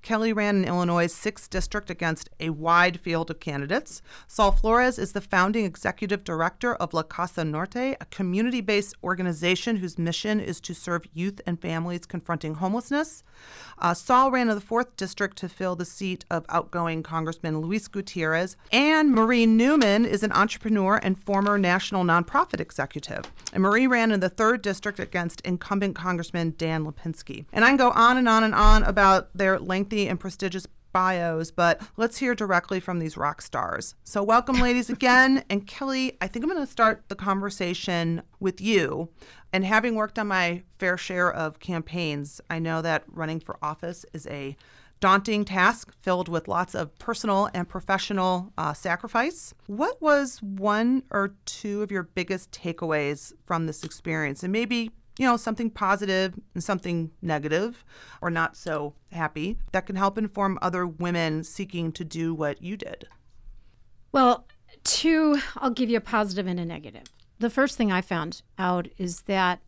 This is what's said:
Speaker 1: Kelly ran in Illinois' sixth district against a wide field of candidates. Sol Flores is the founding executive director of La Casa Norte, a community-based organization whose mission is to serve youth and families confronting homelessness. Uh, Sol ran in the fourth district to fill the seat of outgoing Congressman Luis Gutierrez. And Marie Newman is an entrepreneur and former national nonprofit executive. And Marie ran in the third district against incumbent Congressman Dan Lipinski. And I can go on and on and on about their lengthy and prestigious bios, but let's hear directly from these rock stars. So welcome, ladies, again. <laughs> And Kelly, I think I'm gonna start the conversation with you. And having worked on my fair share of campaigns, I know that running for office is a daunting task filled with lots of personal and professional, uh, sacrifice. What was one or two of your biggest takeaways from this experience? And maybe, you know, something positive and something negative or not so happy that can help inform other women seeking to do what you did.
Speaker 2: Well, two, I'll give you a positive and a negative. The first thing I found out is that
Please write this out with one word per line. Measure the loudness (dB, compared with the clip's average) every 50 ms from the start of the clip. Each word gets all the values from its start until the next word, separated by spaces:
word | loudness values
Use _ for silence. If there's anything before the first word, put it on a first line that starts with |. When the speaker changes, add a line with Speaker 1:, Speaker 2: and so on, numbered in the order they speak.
Speaker 1:
Kelly | -2 -2 0 0 2 0
ran | 0 0 2 2 2
in | 2 2
Illinois' | 2 0 0 2 2 2 2 2
sixth | 0 -2 -4 -4 -6 -6 -6 -12 -4
district | -4 -4 -4 -2 -4 -6 -6 -6
against | -8 -4 -2 -2 -2 -4 -8 -16 -12 -6
a | -6 -6
wide | -4 -2 2 4 6 6 6 4 2 -2
field | -4 -2 -2 -2 -2 -4
of | -8 -8
candidates. | -8 -6 -6 -6 -2 -2 -2 -2 -2 -6 -14 -14 -14 -18 -20 -20 -20
Sol | -8 2 4 4 6
Flores | 6 6 6 6 4 4 4 2 2 -2
is | -6 -4
the | -4 -6
founding | -4 0 2 4 4 4 2 0 0
executive | -2 -4 -4 -4 -4 -4 -2 -4 -4 -4 -4 -4
director | -6 -2 0 0 -2 -2 _ -4 -2 -2
of | -2 -4 -2
La | -2 -4 -4
Casa | -4 -4 -6 -6 -4 -4 -4 -4
Norte, | -2 -2 -4 -6 -6 -4
a | -4 -4 -4 -4 -6 -10 _
community-based | -6 -4 -2 0 0 0 0 0 -2 -2 -2 0 0 0 0 -2 -12 -8 -4
organization | -4 -2 0 0 -2 -2 0 2 2 2 2 0 -2 -2
whose | -2 -2 -4 -4 -2
mission | -2 -2 -2 -2 -2 -2 -2 0
is | -2 -4 -8 -8
to | -8 -12 -12
serve | -10 -6 -4 -4 -4 -6 -8 _
youth | -6 -6 -6 -6 -6 -6
and | -6 -6 -4
families | -4 -6 -4 -4 -4 -6 -6 -8 -8
confronting | _ -12 -10 -6 -6 -6 -4 -4 -8 -6
homelessness. | -4 -2 -2 -2 -2 -2 -2 -2 -2 -2 -2 -6 -14 _ _ -20 -20 -20 -20 -20 -20 -20 -20 -8 -2
Uh, | 0 0 0
Sol | 0 2 4 6 6 6 6
ran | 4 2 2 2
in | 0
the | -2
fourth | -4 -2 -2 -2 -2 -2 _
district | -10 -8 -8 -4 -4 -4 -4 -4 -8
to | -10 -10
fill | -8 -4 -4 -4 -4
the | -4 -8
seat | -10 -8 -6 -6 -6 -6 -6 -6 _
of | -4 -4 -4 -2
outgoing | -2 -2 -2 -2 -4 -4 -2 -2 -2 -4 -6
Congressman | -4 -4 -4 -4 -4 -6 -6 -4 -4 -4 -2
Luis | -2 -2 -4 -4 -4
Gutierrez. | -6 -8 -8 -8 -6 -6 -4 -2 0 0 0 -2 -4 -6 _ -6 0
And | 2 4 4 6 6 6 6 6
Marie | 6 6 6 6 6 6 6
Newman | 6 6 6 6 6 6 6 6 6 6 4 4
is | 2 2 0 0
an | 0
entrepreneur | 2 2 2 2 0 -6 -2 0 2 2 4 4 2
and | 2 2 0 -2 -2
former | -2 0 0 2 2 2 2
national | 4 4 4 2 2 0 -2 0 0
nonprofit | 2 4 4 4 2 2 2 0 2 2 -2 -6
executive. | -6 -8 -4 -6 -6 -6 -6 -12 -10 -8 -10 -10 -10 -12 -16 -14 -14 -6
And | 0 2
Marie | 2 4 4 4 4
ran | 4 4 4 4 2
in | 2 2
the | 0 -2
third | 0 2 2 2 2 2
district | 0 -4 -4 -2 -6 -8
against | -6 -6 -10 -4 -4 -4 -4 -4 -6 -6
incumbent | -4 -4 -4 -4 -4 -4 -2 0 0 -2 -4
Congressman | -4 -4 -2 -2 -2 -4 -4 -4 -2 -2 -2 -2
Dan | -4 -4 -2 -2 -2 -4
Lipinski. | -6 -8 -8 -8 -8 -8 -8 -12 -14 -14 -14 -14 -6
And | 2 4
I | 6 6
can | 6
go | 6 4 4
on | 6 6 6 6 6
and | 4 4
on | 4 6 6
and | 4 4 4
on | 8 10 10 10 10 8
about | 4 4 6 6 8 6 6 4 -2 -4
their | 0 2 2 2 2
lengthy | 0 -2 -2 -2 -2 -2 0 -2 0 0
and | -2 -4
prestigious | -6 -10 -8 -6 -6 -4 -4 -6 -8 -10 -18 -20 _ _ 0
bios, | 2 2 2 2 0 0 -2 -2 -2 -4 -4
but | 0 4 4 4 4 2 -2 -16 -4 -2
let's | -2 -2 0
hear | -2 0 0 0
directly | 0 0 2 2 2 2 0 -6 -4
from | -4 -4 -4 -4
these | -4 -4 -4 -4
rock | -4 -4 -4 -6
stars. | -12 -6 -4 -4 -4 -4 -4 -6 -6 -8 -12 -14
So | -16 -6 -4 -2
welcome, | 2 4 4 4 4 2 2 2
ladies, | 4 4 2 0 0 -4
again. | -4 0 4 6 6 6 6 6 4 2 0
<laughs> | -2
And | -4 -4 -4
Kelly, | -6 -12 -8 -6 -4 -2 -2 -2 -4 -4 _
I | -8
think | -6 -4 -4
I'm | -4 -2
gonna | -2 -2 -4
start | -6 0 2 2 2 2 0 -6 -12
the | -10
conversation | -6 -2 -2 -2 0 -2 -6 -4 -4 -4 -4 -4 -4 -4 -2 -2 0 0 0 -2 -4 -6 _ _ -4
with | -4 -4 -4 -2
you. | -2 2 2 2 2 2 -2 -6 -8 -10 _ -20 -20 -20 -20 -20 -10 -4
And | -2 -2
having | 0 4 2 2 2 2 0
worked | -2 -2 -4 -4 -6
on | -4 0
my | 0 0 0 0 -2 -4 -10 _ _ -4
fair | -2 -2 -2
share | -2 -4 -6 0 2 2 2
of | 2 0 -4 -4 -6 -10
campaigns, | -8 -6 -4 -4 -6 -6 -4 -4 -2 -2 -2 -4 -6 -8 -12 -16 -10 _
I | -6 -4
know | -2 -2 -2 -2
that | 0 0 0 0 -2 -6
running | -8 -6 -4 -4 -4 -6
for | -8 -10 -10 -8
office | -6 -8 -8 _ -10 -10 -10 -12 -16 -14 -14
is | -14 -12 -10
a | -10 -10 -10 -10 -12 _ _ -20 -20 -20 -20 _ _ _
daunting | 4 6 6 6 4 0 0 0 0
task | 0 2 4 4 4 4 2 -10 -14 -20 _
filled | -2 -2 0 0 -2 -2
with | -4 -4 -2 -2
lots | -2 -2 -2 -2 -4
of | -6 -6 -8 -10 _
personal | -8 -6 -6 -4 0 0 2 2 2 0 -2
and | -6 -6 -6
professional, | -8 -10 -2 -2 -2 -2 -2 -4 -2 0 2 0 0 0 -4 -8 _ -4
uh, | -4 -4
sacrifice. | -4 -4 -4 -4 -4 -4 -6 -2 -2 0 0 0 -4 -8 -12 -14 -16 _ _ -10
What | -4 -2 -2 -2 -2 -2
was | 2 2 4 4 2 -2 -6 -10
one | -10 -10 -8 -2 0 0 2 2 2 2 2 0 -2 -2
or | -2 -2 -2 -2 -4 _ _
two | -14 -14 -10 -8 -6 -4 -4
of | -4 -4
your | -4 -6
biggest | -6 -4 _ -6 -4 -4 -4 -6 -6 _
takeaways | -16 -10 -8 -8 -6 -6 -2 -2 0 0 0 -2 -4 -6 -8 -14 -16 _ _
from | -4 -2 -2 -2
this | -4 -6 -8 -12
experience? | -12 -14 -10 -8 -6 -4 -2 -2 -4 -4 -6
And | -4 -4
maybe, | -2 -2 -2 -2 -2 -4 -4 -6 -10 -18 _ -20 -6
you | 0 2
know, | 2 2
something | 2 0 -4 -4 -2 -4 -6
positive | -4 -2 0 0 0 0 0 0 0 0 0 0 -4 -10 -18 _
and | _ -8 -4
something | -2 -4 -4 -2 -4 -2 -2 -4 -4 -8 -8
negative | -4 -2 -2 -2 0 0 0 0 -2 -4 -8 -14 -20 -20 -20 -20 -20 -20 -16 -6
or | -4 -4
not | 0 0 -2 -2 -4
so | -8 -6 -4 -4 -4 -4 -8 -10 -16 _ _
happy | -8 -6 -6 -4 -4 -6 -6 -4 -4 -6 -6 -2
that | -4 -4 -4
can | -4 -2
help | 0 0 0 0 -2
inform | -6 -4 -2 -2 0 0 0 -2
other | -2 -2 -2 -2 -4
women | -4 -6 -6 -4 -2 0 0 0 0 -2 -4 -6
seeking | -8 -8 -10 -10 -8 -6 -6 -6 -6
to | -6 -8 -10
do | -10 -6 -4 -4 -4 -2
what | -2 -4 -4 -4 -6
you | -10 -10 -10
did. | -10 -10 -12 -12 -14 -16 -20 -20 -20 _ -20 -20 -20 -20 -20 -20 -20 -20 -20 _ _ -20 -20 -20 -20 -14 _
Speaker 2:
Well, | 2 4 6 6 4 2 -4 -20 -20 _ _ -20 -20 _
two, | _ -2 -2 2 4 4 4 4 4 4 2 2 -2 -6 -8 -2
I'll | -2 -2
give | 0 0 0 0
you | 0 -2
a |
positive | 0 0 0 0 0 0 -2 -4 -4 -2
and | -4 -4
a | -4
negative. | -6 -8 -12 -14 -16 -18 -18 -20 -20 _ -20 -20 _ _ _
The | -4 -2
first | 2 2 2 2 2
thing | 0 0 2
I | 2 0
found | 0 -2 -4 -4 -4 -6 -8 -14 _ _ -8 -2
out | 0 0 0 0 -2 -6 -8
is | -8 -6 -6 -6 -8
that | -4 -2 0 2 2 0 0 -2 -8